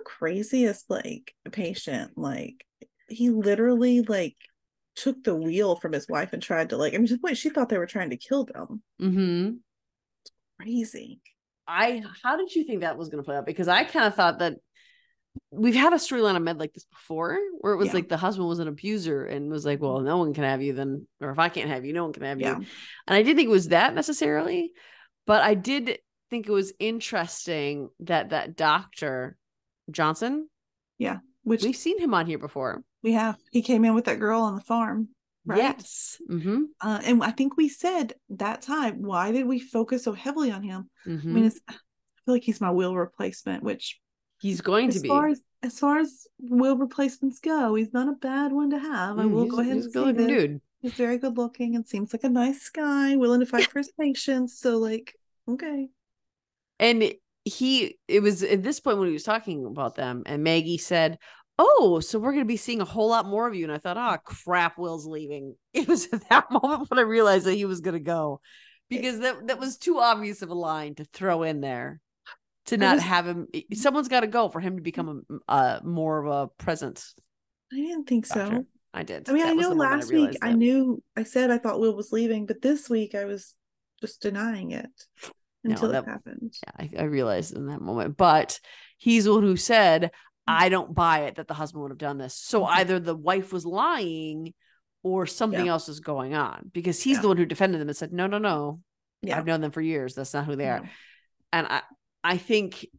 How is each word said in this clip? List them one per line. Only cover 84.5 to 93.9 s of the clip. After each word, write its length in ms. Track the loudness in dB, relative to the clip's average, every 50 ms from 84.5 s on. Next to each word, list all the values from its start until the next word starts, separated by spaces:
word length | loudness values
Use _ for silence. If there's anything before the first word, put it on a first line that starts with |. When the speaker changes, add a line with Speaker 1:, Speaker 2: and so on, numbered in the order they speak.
| -4 -6 -8 -8
Speaker 1:
it 180 | -8 -8 -10 -12 _ -20 -20 _ _ -20 -18 -18 -20 _ _ _ _ _ -2
Speaker 2:
No, 80 | -2
Speaker 1:
until 160 | 0 2 2 2
it 20 | 0
Speaker 2:
that 100 | 0 -2
Speaker 1:
happened. 480 | -4 -8 -12 -12 -16 -14 -12 -12 -12 -12 -14 -18
Speaker 2:
Yeah, 220 | -16 -14 -12 -12 -10 -6 -4
I, 40 |
I 20 | -4
realized 500 | -2 0 0 2 2 0 0 -2 -4 -8
in 100 | -10 -8
that 140 | -8 -10 -8
moment. 360 | -6 -4 -4 -2 -2 -2 2
But 440 | 4 6 8 8 6 4 2 -4 -10 _ -18 -20 -20 -20 -20 _ _
he's 260 | 2 6 6 6 8
the 80 | 8 6
one 80 | 6
who 140 | 6 6 4
said, 480 | 4 4 6 6 8 8 8 8 6 4
Speaker 1:
Mm. 60 | 0 -4 -6 -20 _ _ _ -2
Speaker 2:
"I 220 | 2 4 6 6 6
don't 260 | 4 2 0 0 0
buy 260 | 2 4 4 4 2
it 160 | 0 -2 -6
that 120 | -10 -10 -10
the 60 | -8
husband 280 | -8 -8 -8 -8 -10
would 80 | -10 -10
have 80 | -10 -8
done 200 | -8 -6 -6 -6
this." 160 | -8 -10 -12
So 260 | -12 -6 -2 0 0 2
Speaker 1:
Mm-hmm. 140 | 4 4 2
Speaker 2:
either 200 | 4 2 0 -2
the 160 | -2 -4 -6
wife 360 | -4 -2 0 0 0 -2 -4
was 120 | -6 -8 -6
lying 880 | -4 -2 0 0 0